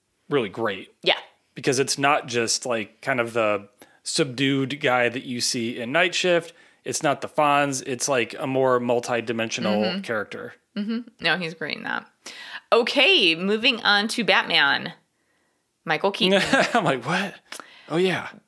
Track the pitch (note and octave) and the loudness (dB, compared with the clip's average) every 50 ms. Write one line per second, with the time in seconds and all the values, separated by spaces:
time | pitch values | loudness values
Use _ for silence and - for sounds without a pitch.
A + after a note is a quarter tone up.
0 | _ _ _ _ _ - D3 C#3 A2+ F#2+ E2+ A2+ A2+ G#2+ G2 F#2+ A2 - _ _ | _ _ _ _ _ -2 -2 -2 -2 -2 -4 -4 -4 -4 -4 -6 -10 -16 _ _
1 | - F3 - - - - _ _ _ _ _ - - D3+ B2+ B2+ C3+ - - C#3+ | -2 -2 -2 -2 -4 -12 _ _ _ _ _ -4 -2 0 0 2 0 0 -2 0
2 | C#3 C#3+ D3+ - - A#2+ A2+ A#2+ A2+ A2 - - - B2+ A#2 A2+ G#2 - _ _ | 2 2 2 0 -2 -4 -2 -2 -2 0 -2 -4 -2 -4 -4 -4 -4 -8 _ _
3 | - C3+ C3 B2 A#2 A#2 A2 A#2+ A2 G#2+ G#2 G2+ G#2 - _ _ - - _ _ | -6 -2 -2 -2 -2 -2 0 0 0 0 0 -2 -6 -12 _ _ -20 -20 _ _
4 | - - - - D#3 C3+ A#2+ B2 C#3 C3+ C#3 C3+ C3+ B2 C#3+ D3+ D3+ C3 B2 B2 | -10 -4 -2 -2 -2 -2 -2 -2 0 0 0 0 -2 -4 -4 -2 0 2 2 2
5 | A#2+ A#2 A2+ C3+ B2+ A#2 B2 A#2+ - - - B2+ A2+ A#2 A#2+ - A#2 A#2 C#3+ E3+ | 2 0 0 -4 -8 -8 -6 -4 -4 -2 -2 -2 -4 -4 -6 -6 -6 -2 0 0
6 | F3+ F3+ F3 - - F3+ F3 E3+ E3+ - - - _ _ _ _ - - A#2+ - | 0 0 0 0 0 2 2 2 0 -4 -12 -20 _ _ _ _ -8 -8 -4 -2
7 | - D3 C3+ - - G2+ - - D3+ D3 C#3+ C#3+ C#3+ C#3+ C3+ C3 - C#3 B2+ A#2+ | 0 0 0 -2 -4 -4 0 2 4 4 4 4 4 2 -2 -4 -6 -6 -4 -4
8 | - - C3+ B2 A2+ G#2+ - - D3+ C3+ C3+ C3 C3 C3 B2 B2 A#2+ B2 A#2+ A#2+ | -2 0 0 0 0 -2 -4 -6 -6 -2 0 2 4 4 4 2 2 2 0 0
9 | A#2 - B2 A#2 A2+ A#2+ A#2 A2+ A2+ A2 - - A#2 G#2+ G2+ G#2 G#2+ G#2 F2+ G2+ | 0 -2 -2 -2 -2 -2 -2 -2 -4 -4 -4 -4 -2 0 2 2 0 0 -2 -4
10 | F#2+ - A#2 G#2+ G2 - - - - B2 - _ _ _ - G3+ G#3 G#3+ A3+ A#3+ | -4 -4 -4 -4 -4 -6 -10 -12 -12 -14 -16 _ _ _ -8 -6 -4 -4 -4 -6
11 | A#3+ - - _ E3 E3 D#3 F#3 F3 D#3+ - - D#3 D3 - - - - A#1+ - | -8 -10 -10 _ -2 -2 0 0 -2 -6 -8 -8 -8 -8 -8 -6 -6 -6 -6 -6
12 | - - _ _ - - - - - - - - - _ G#3 A#3 A#3+ A#3 - C#4 | -6 -10 _ _ -18 -18 -16 -16 -16 -14 -16 -16 -2 _ 2 2 2 2 2 4
13 | C4+ G4 G4 D#4 G3+ E3 D#3+ E3 F#3 G3 G#3+ A3 A3+ C#4 A#3+ - - - G3+ G3+ | 6 6 6 6 6 4 2 2 0 0 0 2 2 0 0 2 2 4 4 4
14 | G3+ A3+ - - G#3 F3+ F#3+ A3+ - - F3 D#3+ D3 C#3 C3+ B2 C3 E3+ - - | 2 0 -2 0 2 4 4 4 2 2 4 4 4 4 4 0 -2 -8 -12 -16
15 | _ _ _ _ _ _ _ _ _ _ _ _ _ _ _ _ _ E3+ D#3 D3+ | _ _ _ _ _ _ _ _ _ _ _ _ _ _ _ _ _ -4 -2 0
16 | - G3 G3 - A3+ F#3 G3 F#3+ - - C4+ C4 - - - A#3+ F3+ D3 C3+ B2+ | 0 -2 0 2 2 4 4 4 4 4 2 2 2 2 2 2 2 2 0 0
17 | A2+ C3 F3 F#3 G3 F#3+ - - _ _ - - - - - - - - D3 E3+ | -2 -2 -2 -2 -4 -6 -10 -14 _ _ -18 -18 -18 -20 -20 -20 -10 -4 -2 0
18 | F#3 F#3 E3 B2+ - - - - _ | 0 0 -2 -4 -6 -10 -14 -18 _